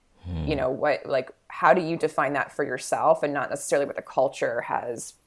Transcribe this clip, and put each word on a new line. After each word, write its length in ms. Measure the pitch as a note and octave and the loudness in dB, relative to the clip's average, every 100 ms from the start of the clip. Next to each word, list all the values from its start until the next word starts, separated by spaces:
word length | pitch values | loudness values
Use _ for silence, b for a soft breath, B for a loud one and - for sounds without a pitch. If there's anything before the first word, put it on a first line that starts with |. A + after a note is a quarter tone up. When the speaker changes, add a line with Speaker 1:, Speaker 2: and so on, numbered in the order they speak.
| _ _ | _ _
Speaker 1:
Hmm. 200 | F2+ E2+ | -8 -4
Speaker 2:
You 120 | D3 D3 | -2 0
know, 140 | C3 | 0
what, 360 | C3+ D3 - - | 0 0 0 0
like, 240 | C3+ C3 - - | -2 -2 -10 -16
how 240 | - E3+ | 2 6
do 80 | F3+ | 6
you 160 | D#3+ E3 | 4 0
define 380 | D#3 - C#3 | 0 0 0
that 180 | C#3+ - | 0 -2
for 120 | - | -4
yourself 580 | C#3 B2 - B2 C3 D#3+ | -4 -4 -2 2 4 4
and 100 | D3 | 2
not 160 | C#3+ B2+ | -2 -4
necessarily 380 | C#3+ - D3+ C#3 | -6 0 0 0
what 100 | - | -4
the 60 | |
culture 580 | - - - - C#3+ A#2+ | -4 0 0 0 -2 -2
has 520 | - - A#2+ A#2 - - | -2 -2 -2 -6 -10 -16